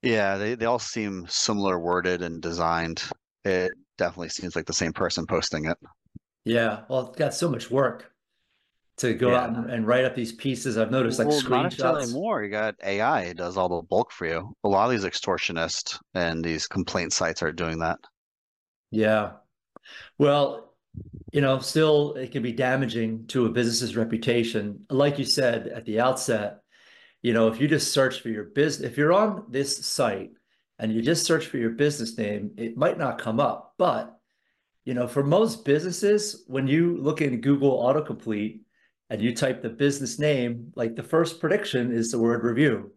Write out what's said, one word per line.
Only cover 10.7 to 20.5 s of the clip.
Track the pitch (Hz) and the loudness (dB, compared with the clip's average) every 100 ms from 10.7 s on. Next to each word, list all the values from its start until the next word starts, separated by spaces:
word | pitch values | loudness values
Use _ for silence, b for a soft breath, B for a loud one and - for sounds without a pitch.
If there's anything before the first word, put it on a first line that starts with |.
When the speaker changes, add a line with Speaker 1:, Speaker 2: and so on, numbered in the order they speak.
| 110 | 0
Speaker 2:
I've | 110 | 0
noticed, | 131 117 - | 2 0 2
like, | 143 | 2
Speaker 1:
Well, | 147 127 | 2 2
not | 127 | 2
necessarily | - - 131 156 | 0 0 0 0
Speaker 2:
screenshots. | 123 | -2
Speaker 1:
more. | 127 208 185 | -4 -2 -2
You | 104 | -2
got | 107 107 101 | -2 -2 -4
A | 98 98 | -4 0
I | 117 147 90 | 2 2 -2
does | 87 87 92 | -6 -4 0
all | 92 | 0
the | 87 | 0
bulk | 85 92 - | 2 0 0
for | - 82 | -4 -4
you. | 82 95 - | -4 -6 -4
A | 104 | 2
lot | 98 117 | 4 4
of | |
these | 120 95 | 2 -2
extortionists | - - 87 - 85 82 - - - _ | -4 -2 -2 -2 -2 -4 -4 -8 -10 _
and | 92 85 82 | -2 -2 0
these | 82 80 - | -2 -4 -4
complaint | 98 87 92 82 | -4 -2 -2 -2
sites | - 85 80 | -2 -2 -2
are | 82 | -4
doing | 82 82 80 | -2 -4 -2
that. | 82 - - _ _ _ _ _ _ _ _ | -4 -4 -10 _ _ _ _ _ _ _ _
Speaker 2:
Yeah. | 107 107 107 104 - _ _ _ - B B B _ | 0 2 2 0 -8 _ _ _ -20 B B B _
Well, | 143 143 139 | 4 4 2